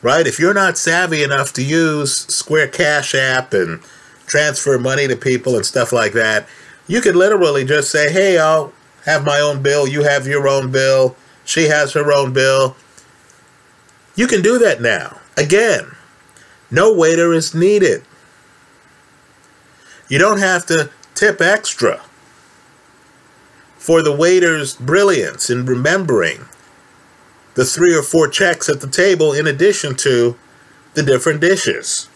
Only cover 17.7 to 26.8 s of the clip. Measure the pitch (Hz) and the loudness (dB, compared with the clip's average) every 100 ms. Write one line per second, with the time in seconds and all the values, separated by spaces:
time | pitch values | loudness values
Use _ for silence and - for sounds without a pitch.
17.7 | 208 180 98 - _ _ _ _ _ _ | 4 2 0 -6 _ _ _ _ _ _
18.7 | _ _ _ _ _ _ _ _ _ _ | _ _ _ _ _ _ _ _ _ _
19.7 | _ - - _ 135 196 202 196 180 175 | _ -20 -20 _ 0 2 2 0 -2 -2
20.7 | 165 151 - _ - 208 202 170 208 - | -4 -4 -10 _ -2 0 2 0 0 -2
21.7 | - 117 - - _ _ _ _ _ _ | -2 -2 -2 -10 _ _ _ _ _ _
22.7 | _ _ _ _ _ _ _ _ _ _ | _ _ _ _ _ _ _ _ _ _
23.7 | _ - 165 151 143 170 185 175 156 139 | _ 0 2 2 0 2 4 2 0 -4
24.7 | - 123 175 202 165 87 - - 123 127 | -8 -2 2 2 2 -2 -6 -4 -4 -2
25.7 | 123 139 185 170 117 82 62 - - - | -2 0 -2 0 0 0 -4 -14 -20 -20
26.7 | _ | _